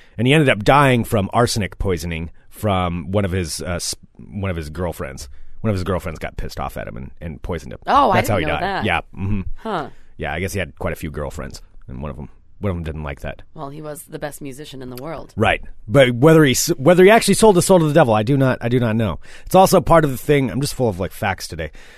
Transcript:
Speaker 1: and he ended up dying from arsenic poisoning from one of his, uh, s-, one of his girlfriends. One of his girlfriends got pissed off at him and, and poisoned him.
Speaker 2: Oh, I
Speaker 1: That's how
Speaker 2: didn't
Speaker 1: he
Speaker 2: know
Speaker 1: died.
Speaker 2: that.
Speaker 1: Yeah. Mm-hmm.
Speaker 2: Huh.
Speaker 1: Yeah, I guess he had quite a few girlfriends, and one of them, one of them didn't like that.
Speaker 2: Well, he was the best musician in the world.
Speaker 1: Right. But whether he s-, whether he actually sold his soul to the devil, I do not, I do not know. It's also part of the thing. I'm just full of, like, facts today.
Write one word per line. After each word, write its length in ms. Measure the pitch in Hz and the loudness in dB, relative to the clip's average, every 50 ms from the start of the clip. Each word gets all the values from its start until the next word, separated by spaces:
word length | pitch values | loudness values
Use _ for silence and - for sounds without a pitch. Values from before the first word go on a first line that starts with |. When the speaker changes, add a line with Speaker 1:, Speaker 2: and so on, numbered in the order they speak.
| - _ _ - | -20 _ _ -2
Speaker 1:
and 100 | 117 127 | 2 4
he 60 | 143 | 4
ended 160 | 160 151 127 | 6 4 4
up 140 | 113 104 104 | 2 2 4
dying 400 | - 135 143 143 135 123 117 110 | 4 6 6 6 6 4 2 2
from 260 | - 120 107 95 - - | 0 0 0 0 0 2
arsenic 440 | 113 123 117 - 120 95 87 - - | 2 2 2 2 -2 -4 -6 -4 -4
poisoning 520 | - 98 90 80 87 87 82 82 85 85 - - - - | -2 -2 -2 -2 -2 -6 -6 -6 -8 -10 -12 -18 -20 -20
from 600 | - - - 107 98 92 90 87 85 87 71 80 | -14 -6 -4 -2 0 0 0 -2 -4 -6 -6 -2
one 120 | 95 104 101 | -2 -2 0
of 60 | 90 | 0
his, 300 | 87 95 87 73 - - | -2 -4 -4 -4 -6 -8
uh, 140 | 69 85 87 | -6 -6 -6
s-, 200 | 85 - - - - - _ _ - | -6 -6 -8 -10 -10 -14 _ _ -20
one 340 | - - - 101 98 95 | -20 -14 -10 -6 -6 -4
of 60 | 87 82 | -4 -6
his 120 | 78 73 | -8 -8
girlfriends. 600 | 76 82 90 85 80 - 80 67 67 - - - - - - - - - | -8 -6 -6 -6 -6 -6 -10 -10 -10 -14 -16 -16 -14 -14 -12 -12 -10 -6
One 80 | - 113 | -4 -2
of 60 | 104 | -2
his 80 | 92 90 | -2 -2
girlfriends 360 | 95 92 85 - 87 78 73 | -2 -2 -4 -4 -6 -8 -8
got 180 | - - - - | -10 -10 -8 -8
pissed 220 | - 78 - - | -8 -8 -8 -8
off 180 | 69 67 - - | -8 -8 -8 -10
at 100 | 53 50 | -10 -10
him 100 | 53 60 | -10 -12
and, 140 | 67 - - - | -12 -14 -14 -14
and 220 | - 82 73 - | -12 -12 -12 -12
poisoned 320 | - - 90 80 - 64 - | -8 -8 -8 -8 -8 -12 -16
him. 60 | - - - | -12 -4 0
Speaker 2:
Oh, 240 | 220 277 277 233 | 2 2 4 4
I 60 | 185 180 | 2 0
Speaker 1:
That's 120 | - - | 0 0
how 80 | 104 98 | 0 0
Speaker 2:
didn't 120 | - 78 | 0 -2
Speaker 1:
he 40 | 82 | -2
Speaker 2:
know 60 | 78 | -2
Speaker 1:
died. 40 | 175 | -4
Speaker 2:
that. 220 | 196 196 170 120 | -4 -4 -4 -2
Speaker 1:
Yeah. 160 | 95 85 85 - - - | -2 -2 -2 -4 -6 -10
Mm-hmm. 260 | - 95 101 104 101 92 - - | -8 -4 -2 -2 -2 -2 -4 -6
Speaker 2:
Huh. 340 | - - 226 202 165 139 110 - - - - - - | -6 -6 -6 -6 -6 -6 -8 -12 -18 -20 -20 -14 -10
Speaker 1:
Yeah, 160 | 80 73 73 | -8 -6 -6
I 60 | 82 | -6
guess 140 | 92 95 - | -6 -6 -4
he 60 | 98 | -6
had 180 | 87 71 - - | -6 -8 -8 -8
quite 160 | - 87 78 | -6 -6 -6
a 20 | |
few 160 | - - 78 | -6 -8 -10
girlfriends, 500 | 69 73 73 65 - - 69 69 - - - - - - - - | -8 -8 -8 -8 -10 -10 -12 -12 -14 -16 -18 -20 -20 -20 -16 -14
and 140 | 65 64 | -12 -10
one 80 | 73 73 | -10 -10
of 40 | 65 69 | -10 -12
them, 120 | 69 - - - _ - - - | -14 -16 -18 -20 _ -20 -16 -8
one 100 | 98 101 | -6 -6
of 40 | 90 85 | -4 -4
them 60 | 82 | -6
didn't 200 | 80 76 78 76 | -8 -8 -8 -8
like 180 | 71 71 - | -10 -10 -10
that. 200 | - 71 - - - - - | -10 -12 -12 -12 -16 -18 -16
Speaker 2:
Well, 160 | 160 143 139 | -14 -14 -14
he 120 | 143 151 | -14 -14
was 220 | 151 151 151 147 - | -14 -14 -14 -14 -16
the 140 | - 156 147 | -16 -14 -12
best 200 | 156 147 - - | -10 -10 -12 -12
musician 400 | 151 139 123 139 151 - - 135 | -14 -14 -14 -14 -16 -16 -16 -14
in 80 | 131 127 | -14 -14
the 100 | 127 120 | -14 -12
world. 320 | 135 160 156 127 104 - - | -12 -12 -12 -12 -14 -12 -4
Speaker 1:
Right. 280 | - 110 98 82 76 - - - - - 107 | 0 0 2 0 0 -4 -10 -14 -14 -8 2
But 240 | 104 143 131 123 | 4 6 6 6
whether 320 | 120 117 131 160 160 160 156 | 4 4 6 6 8 8 8
he 80 | 135 | 6
s-, 180 | 120 - - 160 170 - | 4 2 0 -2 -2 2
whether 260 | 127 156 180 170 185 | 4 4 6 8 8
he 60 | 190 | 8
actually 240 | 220 233 - 202 190 | 8 6 4 4 2
sold 200 | - 220 220 190 | 6 6 6 6
his 100 | 175 - | 6 4
soul 140 | - 196 180 | 4 4 4
to 60 | 160 151 | 4 4
the 60 | 143 | 4
devil, 200 | 165 151 117 107 | 4 4 4 4
I 100 | 107 110 | 2 2
do 140 | 113 147 135 | 2 2 2
not, 220 | 135 131 117 - | 2 2 0 -2
I 80 | - 117 | -2 0
do 100 | 123 127 | 0 0
not 160 | 123 113 107 | 0 0 0
know. 240 | 113 113 95 82 - - - - - - | 0 0 -2 -4 -6 -10 -14 -18 -16 -8
It's 100 | - - | 2 4
also 260 | 185 190 - 185 180 | 6 6 6 6 4
part 240 | - - 170 165 156 | 4 6 4 4 4
of 60 | 143 | 4
the 60 | 131 117 | 0 -4
thing. 320 | - - 147 143 135 113 | 0 2 2 2 2 0
I'm 100 | 87 120 | -2 -4
just 120 | 143 - - | -4 -4 -2
full 140 | - 127 113 | -2 -2 -2
of, 100 | 92 87 | -2 -2
like, 120 | 95 87 | -6 -6
facts 360 | - - 113 101 92 - - - | -6 -4 -4 -4 -4 -4 -8 -12
today. 240 | - 78 80 78 - - - - - | -10 -10 -10 -10 -10 -16 -20 -20 -20